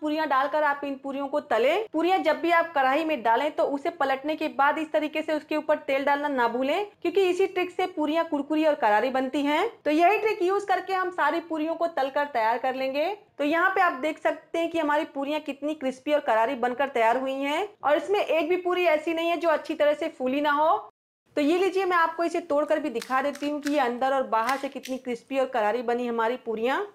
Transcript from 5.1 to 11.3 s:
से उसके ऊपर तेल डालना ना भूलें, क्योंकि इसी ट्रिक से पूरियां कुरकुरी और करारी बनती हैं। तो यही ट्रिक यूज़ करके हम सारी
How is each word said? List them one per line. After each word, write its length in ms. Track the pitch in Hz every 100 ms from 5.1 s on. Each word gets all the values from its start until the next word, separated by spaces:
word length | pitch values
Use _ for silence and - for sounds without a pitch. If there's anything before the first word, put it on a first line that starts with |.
| 311
से 120 | 311
उसके 220 | 311 294 311
ऊपर 220 | 302 302
तेल 280 | 302 269 277
डालना 220 | 285 294
ना 200 | 269 233
भूलें, 380 | 233 269 330 415 -
क्योंकि 260 | 349 359 370
इसी 180 | 359 381
ट्रिक 240 | 370 359
से 140 | - 370
पूरियां 380 | 359 302 320 330
कुरकुरी 400 | 302 277 311 311
और 100 | 294
करारी 340 | 220 208 247
बनती 320 | 262 262 302
हैं। 280 | 277 302 440 - -
तो 60 |
यही 260 | 302 349 427
ट्रिक 240 | 427 415
यूज़ 220 | 349 403 403
करके 260 | 359 370
हम 180 | 370 370
सारी 280 | 359 294